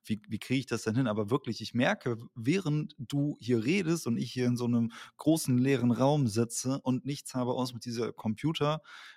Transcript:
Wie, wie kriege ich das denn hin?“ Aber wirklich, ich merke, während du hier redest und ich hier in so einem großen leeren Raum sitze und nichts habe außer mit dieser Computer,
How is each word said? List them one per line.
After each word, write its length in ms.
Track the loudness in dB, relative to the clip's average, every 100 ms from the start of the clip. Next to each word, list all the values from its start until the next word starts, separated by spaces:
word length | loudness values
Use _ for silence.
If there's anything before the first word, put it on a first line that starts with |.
| -6
Wie, 160 | -6 -6
wie 100 | -10
kriege 200 | -2 -2
ich 60 | -2
das 160 | -2
denn 120 | 0 2
hin?“ 120 | 2
Aber 240 | 0 0
wirklich, 300 | -2 -2 -8
ich 120 | -4 0
merke, 420 | 2 2 -2 -6 -8 -4
während 600 | 0 2 2 0 -2 -8
du 380 | -4 0 0 -2
hier 240 | 0 2 4
redest 420 | 2 2 0 0
und 100 | -2
ich 160 | -2
hier 140 | 0 0
in 100 | 2
so 80 | 2
einem 280 | 2 0 -4 -18 -2
großen 400 | 2 2 2 2
leeren 340 | 4 4 4
Raum 360 | 4 4 4 2
sitze 540 | 2 0 -2 -4 -2
und 220 | 0 -2 -2
nichts 300 | -8 -6 -2
habe 180 | -2
außer 220 | 0 -2 -6
mit 100 | -6
dieser 280 | -4 -4
Computer, 680 | -4 -4 -2 -2 0 0 0 -6 -20 -20